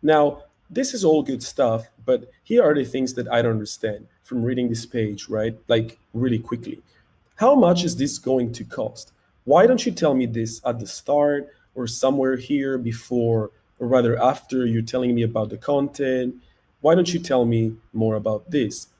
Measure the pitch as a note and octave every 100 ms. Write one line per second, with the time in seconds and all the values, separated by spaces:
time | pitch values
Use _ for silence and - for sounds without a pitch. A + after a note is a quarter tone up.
0 | D3 D#3 D3 D3 - _ _ F#3 C4+ B3
1 | F#3 D#3 C#3 B2+ - - B2+ A2+ A2+ _
2 | A2+ B2+ - _ _ A#3 F#3+ D3+ B2 C#3
3 | B2+ C3 A2+ A#2 A#2 A2 G#2 - A2 G#2
4 | A2 _ _ B2+ A#2 B2+ B2 A#2 A#2 B2
5 | G#2+ G2+ - G#2+ A2 A2+ _ A#2 A2+ -
6 | _ A#2 B2+ A#2 A#2 A#2+ - - _ _
7 | _ _ _ - A3+ C#4+ F3+ F3 F3 -
8 | C#3 - - C3 B2 A#2 A2+ - A2 -
9 | - _ _ _ - D3+ A3 B3+ - F3+
10 | D#3+ C3+ B2 A#2 A2+ A#2 B2+ A#2 A#2 -
11 | - D3 D3 C#3+ C#3+ _ _ - A#2+ A#2
12 | C3 C#3 C3 C3 - D3 C3+ C3+ A#2 A#2
13 | - B2 A#2 A2+ G#2+ _ _ _ B2 B2+
14 | A#2+ A#2 B2 C#3 - C3 B2 A2+ A2+ B2+
15 | B2+ A#2+ A2+ A2+ G#2+ G#2+ - C#3+ C#3 -
16 | C#3 C3 B2+ B2 _ _ _ _ D3 F3
17 | F3 E3+ - C3 A#2+ A#2 A2+ A2+ _ A2+
18 | A2 G#2+ G#2 G#2+ - D3 A2 - - _